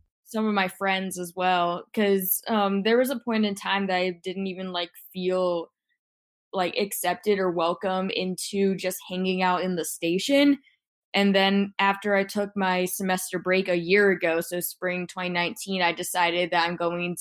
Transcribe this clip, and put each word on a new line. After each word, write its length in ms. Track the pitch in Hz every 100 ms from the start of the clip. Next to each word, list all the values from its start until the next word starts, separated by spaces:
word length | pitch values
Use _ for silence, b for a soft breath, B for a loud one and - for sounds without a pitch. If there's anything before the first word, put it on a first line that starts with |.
| _ _
some 220 | - 220 220
of 80 |
my 140 | 202 185
friends 520 | - 196 190 190 180
as 140 | 180 185
well, 500 | 180 180 175 175 -
'cause, 480 | - 202 196 185 - -
um, 360 | 220 202 196
there 140 | 202 233
was 120 | 254
a 100 | 262
point 260 | 240 220 214
in 100 | 196
time 320 | 185 196 196
that 100 | 185
I 140 | 185
didn't 360 | 170 190 185 196
even, 240 | 180 185
like, 200 | 180 175 - -
feel, 600 | 185 180 185 180 175 165 _ _ _ _ _ _ _ _
like, 220 | 190 180 -
accepted 600 | 202 - 180 180 208 202
or 120 | 185
welcome 580 | 175 170 180 196 185 190
into 640 | - 185 180 - 196 196 190
just 240 | 185 185 -
hanging 320 | 180 185 185
out 180 | 185 180
in 120 | 185 175
the 100 | -
station. 760 | - 170 180 226 277 285 277 b b _ _ _
And 220 | - 202 196
then 380 | 196 196 202 -
after 360 | 196 196 208 196
I 80 | 196
took 300 | 208 202 202
my 300 | 190 180 185
semester 540 | - 190 185 - 180
break 300 | 180 185 185
a 80 | 180
year 340 | 170 202 202
ago, 300 | 185 170 165
so 180 | 170 175
spring 460 | 170 - 180 180 175
twenty 220 | 190 180
nineteen, 520 | 175 175 - - 190
I 120 | 175
decided 580 | 165 175 180 170 175 175
that 160 | 175 170
I'm 60 | 170
going 400 | 170 175 175 170